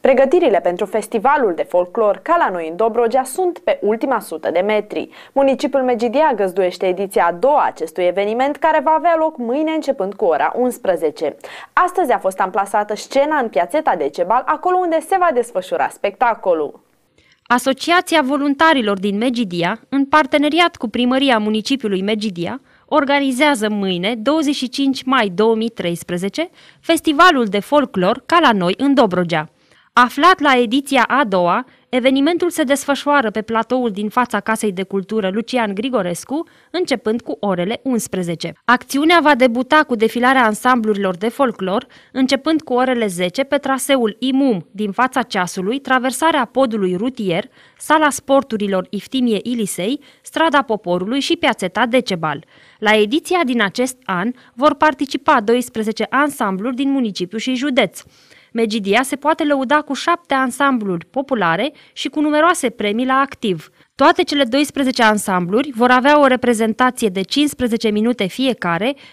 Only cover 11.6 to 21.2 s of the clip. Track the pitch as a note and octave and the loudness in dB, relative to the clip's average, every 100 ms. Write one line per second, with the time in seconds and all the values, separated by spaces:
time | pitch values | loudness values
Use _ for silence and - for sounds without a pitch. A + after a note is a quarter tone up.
11.6 | - - F4 F4+ D4+ G3+ F#3+ F#3 F#3+ G#3 | -4 0 0 0 0 0 0 -2 -2 -2
12.6 | G3+ G#3+ G#3 G#3 - C4+ C#4+ D4+ A3+ F#3+ | -2 -2 -2 -6 -2 0 2 0 0 -2
13.6 | F3+ D4+ D4+ F#3 C#3+ E3 F3 A#3 - D#4 | 0 0 0 0 -2 -2 0 0 0 -2
14.6 | F4+ F#4 F4+ D#4+ D#4+ F#4+ F4 B3 A#3 F#3+ | 0 0 2 -2 0 0 2 0 -2 -6
15.6 | F#3 D#3+ C3 - G3+ G3 A#3+ A3 G3 E3 | -4 -2 -4 -2 -6 0 0 0 0 0
16.6 | D3 - _ _ _ _ _ _ _ B3 | -2 -8 _ _ _ _ _ _ _ 0
17.6 | C4+ C4+ - F4 F4+ E4 B3+ C#4+ C#4+ C#4 | 2 -2 0 0 2 0 2 0 0 2
18.6 | D#4+ D4 G#3 G3 G3+ G3 B3 A#3 G#3+ F3 | 4 4 2 0 -2 0 -2 -2 -4 -2
19.6 | E3+ F#3+ _ C#4 C4+ D#4 C4+ D4+ D4 D#4+ | -2 -4 _ -2 2 2 2 0 2 2
20.6 | E4+ - A#3+ A3+ B3 C4 | 0 0 -6 -2 0 2